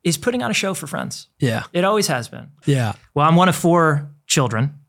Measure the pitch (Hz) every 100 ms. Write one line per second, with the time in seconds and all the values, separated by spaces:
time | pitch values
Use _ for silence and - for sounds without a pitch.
0 | 170 160 233 247 240 208 196 - - 71
1 | 65 - - _ 131 113 - 175 190 214
2 | 190 131 113 - - _ - 135 113 -
3 | _ 147 151 170 180 - 170 175 160 147
4 | 147 - - - 123 113 139 -